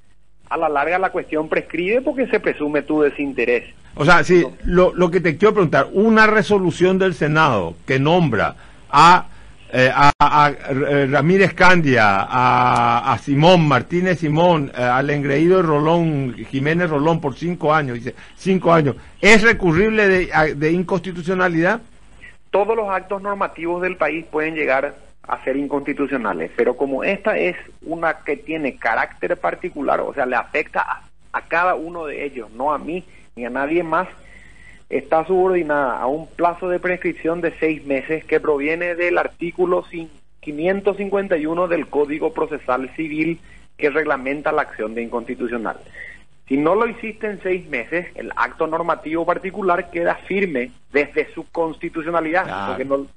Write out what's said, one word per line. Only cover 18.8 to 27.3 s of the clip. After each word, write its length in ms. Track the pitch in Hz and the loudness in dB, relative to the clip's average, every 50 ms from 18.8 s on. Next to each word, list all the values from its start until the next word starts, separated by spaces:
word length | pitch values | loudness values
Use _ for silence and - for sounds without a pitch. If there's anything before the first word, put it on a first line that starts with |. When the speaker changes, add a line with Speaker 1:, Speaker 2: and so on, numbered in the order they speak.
| 151 139 120 - - - - - | 4 2 -2 -4 -12 -20 -10 2
Speaker 2:
¿es 200 | - 196 220 208 208 | 6 6 6 8 6
recurrible 640 | 233 220 170 190 175 156 165 208 220 220 214 208 | 4 2 4 2 2 4 4 2 2 2 2 4
de, 220 | 196 190 185 175 120 139 | 4 4 2 0 0 0
a, 120 | 156 156 | 2 2
de 260 | 156 - 143 151 156 | 2 0 -2 0 0
inconstitucionalidad? 1120 | 165 180 180 170 196 180 - 190 175 175 160 160 190 185 185 180 170 160 165 180 214 240 - - - - - - - - - - - - - - | 0 0 0 -2 -4 -4 -4 -6 -10 -8 -4 -4 0 0 0 0 2 2 2 2 0 -2 -6 -14 -20 -20 -20 -20 -20 -20 -20 -20 -20 -20 -14 -2
Speaker 1:
Todos 240 | - 190 202 202 226 | 0 0 2 2 0
los 140 | 226 214 196 | -2 -2 -2
actos 320 | 190 185 185 185 202 196 | -4 -4 -4 -6 -8 -6
normativos 600 | 190 202 202 196 196 160 - - 160 165 175 180 | -6 -6 -4 -4 -4 -6 -6 -8 -6 -6 -4 -4
del 160 | 180 185 185 | -4 -6 -2
país 260 | 175 165 147 151 165 160 - | -2 -2 -2 -2 -6 -10 -6
pueden 240 | - 156 156 160 160 | -4 -4 -4 -4 -4
llegar 400 | 151 147 135 131 135 139 143 143 - - - - - - | -4 0 0 0 0 0 -4 -8 -12 -20 -20 -20 -20 -8
a 160 | - 113 - - | -8 -8 -6 -4
ser 140 | 135 131 | -4 -4
inconstitucionales, 920 | 139 143 135 143 139 139 147 139 135 143 131 139 131 113 101 92 82 80 - - | -4 -4 -4 -4 -6 -4 -6 -4 -4 -4 -4 -4 -4 -4 -4 -4 -4 -8 -8 -2
pero 220 | - 117 117 123 | -2 0 0 0
como 260 | - 143 139 135 127 - | -2 -4 -4 -4 -4 -4
esta 340 | - 196 190 - 220 | -4 -4 -4 -4 -4